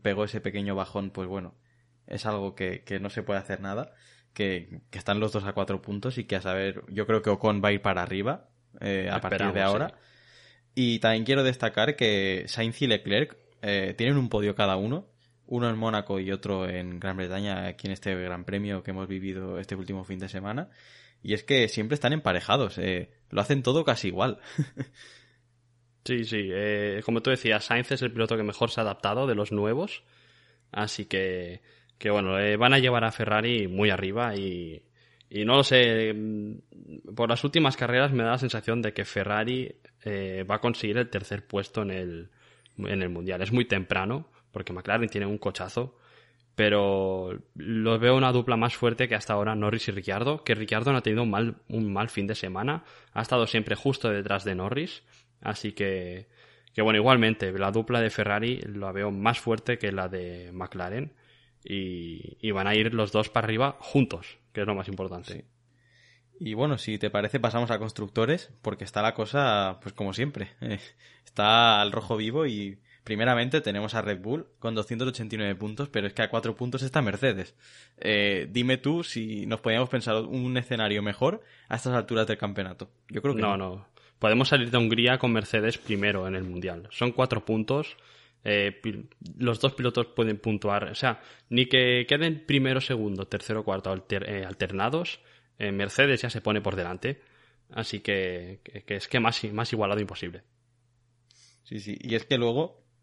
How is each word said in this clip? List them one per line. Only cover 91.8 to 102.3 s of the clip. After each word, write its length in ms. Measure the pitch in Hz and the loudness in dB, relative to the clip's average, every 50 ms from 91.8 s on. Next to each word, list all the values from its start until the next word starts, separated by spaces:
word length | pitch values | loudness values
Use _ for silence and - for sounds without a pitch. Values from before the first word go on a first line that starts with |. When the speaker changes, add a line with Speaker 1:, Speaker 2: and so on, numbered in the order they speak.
| 127 123 123 123 120 - | 6 6 4 2 2 2
Speaker 2:
queden 360 | 143 143 165 165 160 147 - | 2 2 2 0 -2 -2 -2
primero, 360 | - 143 139 131 131 131 131 | 2 2 4 4 4 2 0
segundo, 480 | 131 - 131 113 107 104 98 92 98 - | 0 -2 -2 -2 -2 -2 -4 -4 -6 -6
tercero, 340 | - 98 - - 110 110 | -6 -6 -4 -4 -4 -4
cuarto 300 | 104 107 95 98 - 95 | -2 -2 -4 -2 -2 -4
alter-, 360 | 95 95 - - 104 98 98 - | -4 -4 -4 -4 -4 -4 -4 -4
eh, 160 | 104 98 95 | -6 -6 -6
alternados, 760 | 90 95 - 95 90 95 95 101 120 147 165 175 - - - _ _ _ _ _ _ _ - | -8 -4 -4 -4 -4 -2 0 0 0 0 -2 -4 -4 -8 -12 _ _ _ _ _ _ _ -6
eh, 100 | 104 101 | -4 -4
Mercedes 500 | 98 98 101 98 - - 139 143 131 117 | -2 -2 -4 -2 2 4 4 4 4 2
ya 100 | - 120 | 0 -4
se 100 | - 113 | -6 -2
pone 200 | - 110 107 104 | 0 0 0 2
por 140 | 101 101 95 | 0 0 -2
delante. 480 | 95 87 85 92 92 - 127 139 - - _ _ _ _ _ _ _ _ - | -2 -2 -4 -4 -4 -4 -6 -6 -6 -12 _ _ _ _ _ _ _ _ -12
Así 300 | - - 110 - - 101 | -8 -8 -6 -6 -6 -6
que, 600 | - - 101 98 95 90 90 87 87 90 98 - - | -2 0 0 0 0 -2 -4 -6 -8 -12 -14 -16 -18
que, 180 | - - 101 | -18 -18 -14
que 140 | - - 101 | -8 -8 -6
es 100 | 98 - | -6 -6
que 140 | - - 123 | -2 0 2
más, 200 | 113 113 117 - - 107 | 2 2 0 0 -6 -6
más 200 | 104 107 117 - | -4 -4 -4 -4
igualado 280 | 120 110 107 98 104 107 | -2 -2 0 0 0 -2
imposible. 420 | 104 95 95 - - 87 85 - _ _ _ _ _ _ _ _ _ _ _ _ _ _ _ _ _ _ _ _ - _ _ _ | -2 -4 -8 -10 -10 -12 -12 -14 _ _ _ _ _ _ _ _ _ _ _ _ _ _ _ _ _ _ _ _ -20 _ _ _
Speaker 1:
Sí, 160 | _ - - 107 | _ -14 -14 -12
sí. 180 | 98 101 - - | -10 -10 -10 -8
Y 160 | - 123 113 | -6 -4 -4
es 100 | 110 - | -2 0
que 120 | - | 0